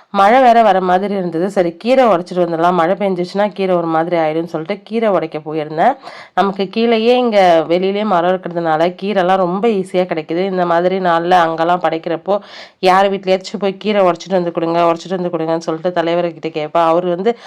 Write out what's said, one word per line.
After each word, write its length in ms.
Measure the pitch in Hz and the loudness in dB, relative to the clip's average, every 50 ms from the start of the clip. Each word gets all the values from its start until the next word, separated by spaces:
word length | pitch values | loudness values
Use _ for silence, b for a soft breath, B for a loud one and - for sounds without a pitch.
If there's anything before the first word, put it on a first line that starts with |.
| B _ | B _
மழை 320 | - 196 196 208 240 269 | 0 2 4 6 6 6
வேற 200 | 262 240 226 233 | 6 6 6 6
வர 180 | 226 208 185 185 | 6 4 4 2
மாதிரி 340 | 185 180 180 185 202 196 202 | 2 2 0 0 0 -2 -4
இருந்தது. 360 | 196 180 175 156 160 185 202 | -4 -4 -4 -2 -2 -4 -2
சரி, 260 | 190 196 175 170 170 | 0 0 -2 -2 -4
கீரை 280 | - - 233 262 262 254 | -4 -2 2 2 4 4
உடைச்சிட்டு 320 | 226 185 165 180 - 180 | 4 2 2 0 -4 -2
வந்துடலாம், 360 | 180 175 170 170 160 170 180 | -2 -2 0 0 0 0 2
மழை 220 | 180 170 160 170 196 | 2 2 2 0 0
பெஞ்சிச்சுன்னா 580 | 180 208 190 185 175 180 180 - 196 208 208 | -2 -2 -2 -2 -2 -4 -4 -2 -2 -2 -2
கீரை 240 | 196 196 190 185 180 | -2 -4 -2 0 0
ஒரு 100 | 170 165 | 0 0
மாதிரி 300 | 165 160 160 165 170 175 | 0 0 0 0 0 0
ஆயிடும்னு 280 | 165 160 156 156 165 165 | 0 0 0 0 -2 -4
சொல்லிட்டு 380 | 165 - 156 160 170 208 202 | -4 -6 -8 -6 -6 -8 -8
கீரை 260 | - - 214 233 226 214 | -8 -8 -4 -2 0 0
உடைக்க 300 | 190 160 156 156 - 151 | 0 0 -2 -4 -8 -10
போயிருந்தேன். 580 | 151 156 156 160 147 151 156 160 190 247 285 B B B B B B B B | -8 -6 -6 -6 -6 -6 -2 0 0 0 0 B B B B B B B B
நமக்கு 340 | 180 190 196 190 202 196 190 | 0 0 0 -2 -4 -6 -4
கீழேயே 480 | - 226 226 233 233 220 220 233 247 | -2 0 0 2 2 2 2 2 2
இங்க 480 | 254 247 233 208 202 185 180 165 160 156 | 2 2 2 2 4 4 4 4 4 2
வெளியிலே 380 | 151 170 180 190 196 196 202 214 | 2 0 0 0 0 -2 -2 -2
மரம் 260 | 214 190 170 170 180 | 0 0 0 2 0
இருக்கிறதுனால 640 | 185 185 185 175 170 175 170 160 156 156 165 180 180 - | -2 -2 -4 -6 -6 -4 -2 0 0 2 0 0 -2 -4
கீரைலாம் 340 | 190 202 208 196 175 180 190 | -6 -2 0 0 2 2 2
ரொம்ப 320 | 190 185 170 180 202 226 233 | 2 2 0 -2 0 0 0
ஈஸியா 360 | 214 190 185 190 - 180 180 | 0 -2 -4 -2 -2 -2 -2
கிடைக்குது. 400 | 180 - 156 156 - 160 175 190 196 | 0 -4 -6 -4 -4 -4 -2 -2 -2
இந்த 160 | 185 185 175 | -2 -2 0
மாதிரி 320 | 175 165 170 175 180 190 196 | 0 2 2 2 0 0 0
நாள்ல 320 | 185 175 165 165 170 175 | 0 0 0 0 2 2
அங்கெல்லாம் 500 | 185 180 165 165 165 165 165 175 175 180 | 2 2 2 2 0 -2 0 0 0 0
படைக்கிறப்போ 580 | 165 160 160 165 - 170 165 160 - 190 202 196 B B B B B B B _ | 0 -2 -4 -4 -4 -6 -6 -6 -2 -4 -4 -4 B B B B B B B _
யார் 340 | 185 185 180 190 202 196 | 2 4 4 4 4 2
வீட்லயாச்சும் 460 | 196 190 196 185 190 190 190 - - 180 | 0 -2 0 0 -2 -2 -2 -8 -8 -4
போய் 180 | 202 196 196 | -4 -4 -4
கீரை 260 | 196 - 214 202 202 | -4 -4 -2 0 2
உடைச்சிட்டு 160 | 185 175 170 - - 170 | 2 2 0 -2 -4 -2
வந்து 240 | 190 180 175 175 | -2 -2 -2 -2
கொடுங்க, 300 | 170 170 165 165 165 170 | -4 -4 -4 -2 0 2
உடைச்சிட்டு 360 | 175 170 165 170 - 170 190 185 | 2 2 0 -2 -4 -8 -6 -6
வந்து 200 | 180 175 175 160 | -4 -4 -4 -4
கொடுங்கன்னு 200 | 160 160 165 170 | -2 -2 -4 -2
சொல்லிட்டு 440 | 165 175 160 156 160 180 175 170 | -2 -4 -6 -4 -4 -4 -2 -2
தலைவர்கிட்ட 480 | 165 170 170 175 175 170 156 151 - 160 | -2 0 0 -2 -2 -4 -6 -8 -10 -8
கேட்பேன். 320 | 160 156 151 151 - 170 | -6 -6 -6 -2 0 0
அவர் 240 | 165 165 165 180 180 | 2 2 2 2 0
வந்து 300 | 180 175 175 196 233 240 B B | -2 -4 -2 -2 -2 -4 B B